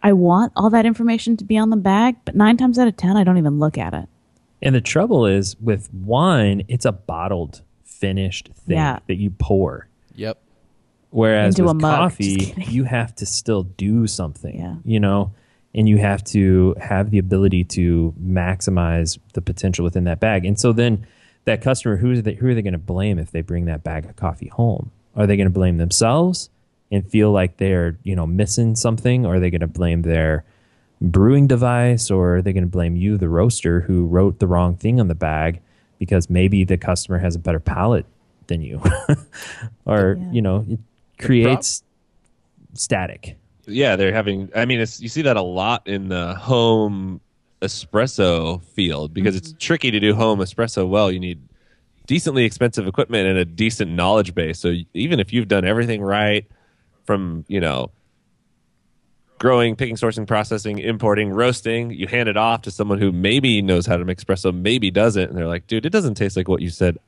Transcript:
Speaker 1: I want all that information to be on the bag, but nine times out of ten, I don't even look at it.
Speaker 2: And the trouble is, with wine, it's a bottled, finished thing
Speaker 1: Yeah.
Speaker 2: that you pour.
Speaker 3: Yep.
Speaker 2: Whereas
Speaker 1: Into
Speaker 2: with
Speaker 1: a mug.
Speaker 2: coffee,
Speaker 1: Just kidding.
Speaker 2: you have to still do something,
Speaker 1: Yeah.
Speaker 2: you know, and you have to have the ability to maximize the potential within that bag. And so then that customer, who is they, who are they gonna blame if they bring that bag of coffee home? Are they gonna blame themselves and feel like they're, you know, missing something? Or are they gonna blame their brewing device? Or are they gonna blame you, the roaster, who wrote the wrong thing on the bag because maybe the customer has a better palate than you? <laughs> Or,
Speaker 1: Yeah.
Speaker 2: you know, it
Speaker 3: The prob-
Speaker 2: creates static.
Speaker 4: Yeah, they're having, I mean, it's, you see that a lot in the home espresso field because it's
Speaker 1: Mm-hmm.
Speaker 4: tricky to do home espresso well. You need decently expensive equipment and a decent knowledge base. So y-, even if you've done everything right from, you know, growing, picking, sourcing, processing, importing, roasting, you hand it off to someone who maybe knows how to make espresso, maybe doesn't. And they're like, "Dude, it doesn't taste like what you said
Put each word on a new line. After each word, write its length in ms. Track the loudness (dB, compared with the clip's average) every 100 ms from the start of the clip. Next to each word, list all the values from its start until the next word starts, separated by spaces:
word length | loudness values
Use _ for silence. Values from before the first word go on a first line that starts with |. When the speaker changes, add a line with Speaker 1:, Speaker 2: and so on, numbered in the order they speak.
Speaker 1:
I 80 | 4
want 380 | 6 6 4 2 0
all 140 | 2
that 140 | 4 2
information 520 | 2 0 0 0 -2
to 80 | 0
be 120 | 0
on 120 | 2
the 80 | 2
bag, 380 | 2 4 2 0 -2
but 100 | 2
nine 220 | 4 4
times 200 | 4 4
out 80 | 2
of 100 | 2
ten, 180 | 2 4
I 80 |
don't 140 | 4 4
even 220 | 2 2
look 180 | 0 -2
at 160 | -6
it. 160 | -8 -10 _ _ _ _ _
Speaker 2:
And 120 | 0 2
the 60 |
trouble 440 | 2 0 2 4 4
is, 280 | 2 0 -4
with 320 | -2 -2 -4
wine, 720 | -10 -2 2 4 4 2 0 -2
it's 180 | -2 -2
a 60 |
bottled, 720 | -2 -8 -6 -4 -4 -6 -12 _ _
finished 680 | -20 -6 -4 -2 -4 -6 -14 -14
thing 220 | -2 0
Speaker 1:
Yeah. 220 | 0 -2 -6
Speaker 2:
that 80 | -4
you 140 | -4
pour. 580 | -4 0 2 0 -4 -16 _ _ -12
Speaker 3:
Yep. 240 | -10 -10 _ _ _ _ _ _ _
Speaker 2:
Whereas 420 | 0 2 4 4 4
Speaker 1:
Into 40 | 2
Speaker 2:
with 60 |
Speaker 1:
a 40 | 2
mug. 200 | 2 2
Speaker 2:
coffee, 400 | 0 0 -2 0
Speaker 1:
Just 180 | -2 -6
kidding. 160 | -4
Speaker 2:
you 120 | -2 0
have 280 | -2 -4 -8
to 80 | -8
still 360 | -6 -2 -2
do 440 | -4 -6 -2 0 0
something, 500 | -4 -8 -10 -12 -10
Speaker 1:
Yeah. 180 | -10 -10
Speaker 2:
you 160 | -2 2
know, 320 | 2 2 0 -6 _ _ _ 0
and 120 | 4
you 100 | 4
have 240 | 4 0 -2
to 500 | 2 4 4 4 0
have 300 | -2 -2 0
the 80 | 0
ability 440 | 2 2 2 0 -2
to 500 | 0 0 2 0 -4
maximize 1000 | -4 -2 -2 -2 -2 0 0 0 -2 -6 _
the 80 | -8
potential 420 | -6 -4 -4 -2
within 220 | -2 -2 -2
that 140 | 0
bag. 240 | 0 0
And 160 | 0 0
so 120 | 2
then 320 | 2 2 0 -4 _ _ _ -4
that 160 | -2
customer, 360 | 0 0 0 0
who 140 | 0
is 120 | 0
they, 100 | -2
who 140 | -2 0
are 80 | 0
they 80 |
gonna 160 | -2 -6
blame 400 | -4 -4 -2 -2
if 100 | -4
they 100 | -6
bring 240 | -6 -4 -4
that 180 | -4
bag 220 | -6 -8 -10
of 100 | -6
coffee 320 | -6 -6 -8
home? 420 | -2 -2 -2 -8 -18 _ 0
Are 120 | 2
they 100 | 2
gonna 120 | 2
blame 260 | 2 0 0
themselves 720 | 0 0 2 2 0 -2 -8 _ _ _ _
and 140 | -6 0
feel 240 | 2 4
like 260 | 4 0 0
they're, 400 | 0 2 0 -4
you 120 | -6 -4
know, 100 | -2
missing 500 | 0 0 0 0 0
something? 480 | 0 0 0 0 2
Or 100 | 2
are 40 |
they 120 | 2
gonna 160 | 0 -4
blame 340 | -2 0 0
their 420 | 0 0 0 -2 -6 _ _ _ _ _
brewing 460 | 0 4 6 6 4
device? 600 | 4 2 2 2 2 0
Or 280 | 2 2 2
are 40 |
they 120 | 0
gonna 120 | 0 0
blame 300 | 0 -2 0
you, 220 | 0 0
the 120 | 0
roaster, 520 | 2 2 2 0 0
who 240 | 2 0 2
wrote 320 | 4 2 2
the 80 | 0
wrong 280 | 2 0 0
thing 220 | 0 2
on 100 | 0
the 60 | 0
bag 440 | -2 -2 -2 -4 -12 _ _ _
because 280 | 0 0 2
maybe 340 | 2 4 2
the 140 | 2 0
customer 420 | 0 -4 -2 -2
has 160 | -2 -2
a 40 |
better 200 | -2 -2
palate 480 | -2 -2 0 0 -2 _ _ _ -8
than 140 | -6
you? 180 | -6 -2 -2 0 0
<laughs> 760 | -2 -4 -20 -18 -16 -16 -10 -2
Or, 320 | 2 2 0
Speaker 1:
Yeah. 120 | -2
Speaker 2:
you 100 | -2
know, 180 | 0 -2
it 60 | -4
Speaker 3:
The 60 | -8 -10 _ _ -6
prob- 80 | 0
Speaker 2:
creates 560 | 4 4 0 -4 -8 -12 _ _ _ _ _ _ _ _
static. 640 | -12 -4 -2 -4 -10 -18 -20 _ _ -8
Speaker 4:
Yeah, 300 | 0 2 2
they're 180 | 2
having, 360 | 2 -2 -4 -4 -4
I 100 | 0
mean, 140 | 0
it's, 200 | -2 -6
you 60 | -8
see 120 | -2
that 140 | 0 0
a 40 |
lot 460 | 0 -2 -2 -4 -4
in 220 | -8 -4
the 260 | -4 -4 -8
home 880 | -2 2 4 2 0 -2 -8 -10 -16 _ _ _
espresso 1000 | -8 -8 -4 -2 -2 0 2 2 -2 -6
field 500 | -8 -4 -2 -2 -6
because 220 | -2 -2 -2
it's 120 | -8
Speaker 1:
Mm-hmm. 80 | -12
Speaker 4:
tricky 320 | -4 -2 0
to 80 | 2
do 140 | 2
home 260 | 2 2 0
espresso 480 | -2 -4 -4 -2 0
well. 240 | 2 0
You 80 | -2
need 200 | -6 -10 -16 _ _ _ _ _ -4
decently 360 | -2 0 0 0
expensive 420 | 0 -2 0 -2
equipment 400 | -2 -2 0 0
and 100 | 0
a 80 | -2
decent 460 | -2 -2 -2 -4
knowledge 440 | -2 2 2 0 -4
base. 240 | -6 -4
So 100 | -4
y-, 160 | -4 -6
even 260 | -6 -2 -2
if 120 | -2
you've 160 | -2 0
done 160 | 0 2
everything 360 | 0 -2 -4
right 440 | -2 0 0 0 -4 -16 _ _ _ _ -4
from, 400 | -4 -4 -8 -6
you 120 | -2
know, 300 | -2 -2 -6 _ _ _ _ _ _ _ _ _ _ _ _ _ _ _
growing, 360 | 2 4 2 -2
picking, 200 | -6 -2
sourcing, 320 | -4 -4 -2
processing, 520 | -2 -2 -6 -6 -6
importing, 500 | -6 -2 0 0 0
roasting, 640 | 0 0 0 -4 -4 -6
you 160 | -8 -4
hand 220 | -2 -2
it 80 | 0
off 240 | 0 -2
to 80 | -6
someone 280 | -6 -2 0
who 120 | 0
maybe 500 | 0 0 2 2 2
knows 240 | 2 0 2
how 120 | -2
to 80 | -2
make 120 | -6
espresso, 360 | -6 -4 -4
maybe 380 | -2 -2 0 0
doesn't. 380 | 2 2 2 -2
And 80 | -4
they're 100 | -6
like, 200 | -6 -6
"Dude, 180 | -6 -2
it 40 |
doesn't 240 | -2 -2 -2
taste 220 | -2 -2
like 100 | -2
what 140 | -2
you 80 | -2
said 280 | -2 -2 -2